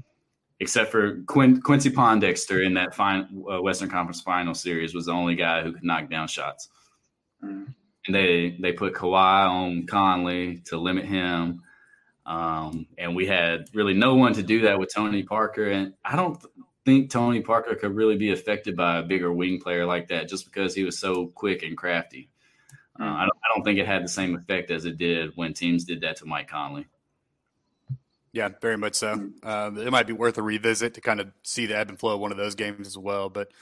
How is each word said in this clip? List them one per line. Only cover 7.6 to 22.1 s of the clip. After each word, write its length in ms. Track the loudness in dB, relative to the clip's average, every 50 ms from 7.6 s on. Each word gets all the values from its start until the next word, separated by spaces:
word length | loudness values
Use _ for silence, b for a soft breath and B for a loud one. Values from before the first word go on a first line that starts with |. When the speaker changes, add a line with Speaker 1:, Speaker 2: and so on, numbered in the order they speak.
| -14 -16 -18 _ _ _ _ _ -6
Speaker 1:
And 60 | -2 0
they, 420 | 2 4 4 4 2 2 -2 -4 -4
they 140 | -4 -4 -2
put 200 | -2 -4 -4 -4
Kawhi 540 | -2 -2 2 6 6 6 8 8 6 4 4
on 360 | 2 0 -2 -2 -2 -4 -4
Conley 680 | -2 2 2 4 4 4 2 0 -2 -2 -4 -4 -6 -8 -10 -10
to 120 | -8 -6
limit 280 | -4 -2 -2 -2 -2 -2
him. 560 | -2 -2 -2 0 0 -2 -2 -2 -2 -4 -8 b b b b b b b b b b b b -12
Um, 640 | -8 -6 -4 -2 -2 -2 -4 -6 -6 -8 -10 -12 _ -12
and 180 | -8 -6 -4 -2
we 100 | -2 0
had 440 | 2 2 2 2 2 0 -2 -6 -6 -2
really 200 | 0 2 4 4
no 220 | 6 6 6 8
one 180 | 8 6 6 4
to 100 | 2 2
do 160 | 2 4 6 6
that 140 | 4 4
with 160 | 4 0 -2 -2
Tony 300 | -2 -2 0 -2 -2 -2
Parker. 460 | -2 0 0 0 0 0 -2 -2 0
And 220 | 0 -2 -2 -4 -8 _ -8
I 140 | -4 0
don't 200 | 0 0 0 -2 -6
th-, 100 | -14 -20 _ -20 -20 _ _ _ 4
think 240 | 6 6 6 6 4
Tony 300 | 0 0 2 2 2 0
Parker 320 | 2 2 2 2 2 0 -4
could 200 | -2 -2 -2 0
really 220 | 4 4 4 4
be 140 | 4 2 2
affected 440 | 0 0 0 -2 -2 -2 -2 -6 -2
by 220 | 0 2 2 2
a 60 | 0 0
bigger 280 | 0 0 0 0 0
wing 300 | 0 0 0 0 -2 -2
player 240 | -2 -2 0 0 0
like 240 | 0 0 -2 -2 -4
that 180 | -4 -4 -4
just 160 | -6 -8 -10 -10
because 320 | _ -4 -4 -4 -2 -2
he 80 | -2 -4
was 160 | -4 -4 -4
so 280 | -2 -2 -2 -2 -2
quick 360 | -6 -8 -4 -2 -2 -2 -2 -4
and 140 | -10 -10
crafty. 520 | -6 -2 -2 -2 -2 -2 -6